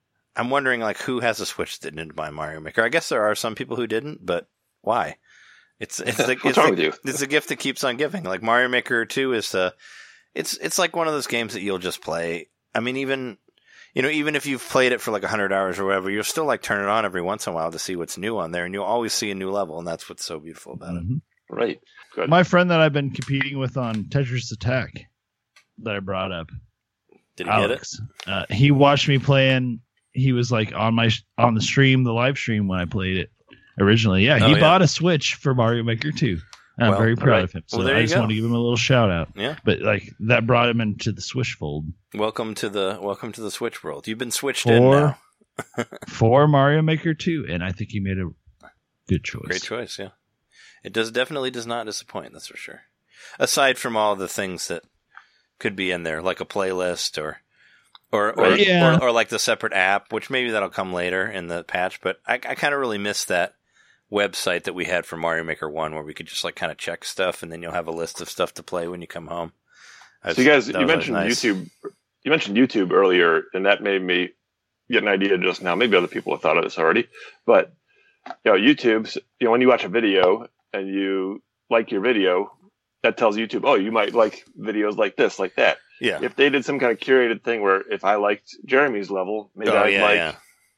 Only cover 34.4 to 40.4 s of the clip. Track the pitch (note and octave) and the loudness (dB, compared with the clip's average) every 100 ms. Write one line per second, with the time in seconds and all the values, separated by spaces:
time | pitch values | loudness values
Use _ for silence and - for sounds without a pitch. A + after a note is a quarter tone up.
34.4 | A2 G#2+ D3+ F#3 D#3+ - E3+ D#3 - - | 6 6 8 6 4 4 0 2 -2 -2
35.4 | C#3+ B2+ A2+ A#2 A#2 A2+ D3+ A#2+ B2+ E2+ | 0 2 2 2 -2 -2 -4 -2 0 -2
36.4 | - - _ - A2+ G2 A2+ A2+ G#2+ G2 | -8 -20 _ 2 4 4 4 4 4 4
37.4 | F#2 F2+ - A2+ B2 C#3 A2+ E3+ A2 A2 | 2 -6 -6 -2 2 2 2 2 0 0
38.4 | A#2 A#2 A#2+ A#2 - B2+ G#2+ E2+ D#2 G2 | 0 0 0 0 4 4 4 2 -4 -6
39.4 | A#2 D#3 A2 F#2 G#2 G2+ - - A2 A#2+ | -6 -2 -2 0 0 -2 -4 -6 0 2